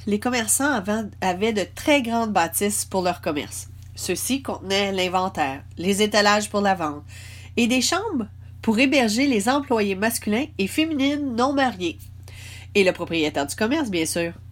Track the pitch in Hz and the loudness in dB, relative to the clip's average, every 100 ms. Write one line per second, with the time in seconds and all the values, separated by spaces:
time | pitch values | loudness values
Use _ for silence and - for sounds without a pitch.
0 | - 208 247 247 220 - 285 247 190 214 | -4 -2 0 0 0 0 0 0 -2 -4
1 | 208 - 190 175 220 208 175 - - 285 | -4 -4 -2 0 0 0 -2 -2 2 2
2 | 226 233 226 190 165 - 208 208 - 190 | 2 0 2 2 2 2 0 -2 -2 0
3 | 180 175 175 147 110 - - - - - | 0 -2 -2 -4 -4 -8 -12 -16 -16 -8
4 | - 175 - 269 269 190 185 196 202 190 | -6 -4 -2 -2 -4 -8 -2 0 2 0
5 | 180 185 185 180 143 139 - - 175 196 | 0 0 0 0 -2 -4 -10 -4 0 2
6 | 214 214 208 208 208 208 202 185 156 147 | 4 4 6 4 2 0 2 2 0 -6
7 | - - - - - - 233 254 240 349 | -12 -16 -16 -16 -6 0 2 2 2 0
8 | 440 294 208 - - - - 214 269 285 | 0 -2 -4 -10 -18 -4 0 4 4 4
9 | 226 220 285 220 202 285 285 226 202 190 | 4 4 2 2 2 2 2 2 2 0
10 | 220 - - 214 302 - 196 - 320 294 | 0 0 0 -2 -2 -2 -2 0 0 2
11 | 277 294 277 226 262 277 262 190 175 - | 0 0 -2 2 2 4 0 0 -4 -6
12 | - - - - - - - 202 185 175 | -12 -18 -18 -16 -16 -16 -2 4 4 4
13 | 170 165 151 151 143 - 220 320 254 175 | 0 0 0 0 -2 0 0 2 0 0
14 | 160 175 170 175 - | 0 0 -2 -6 -16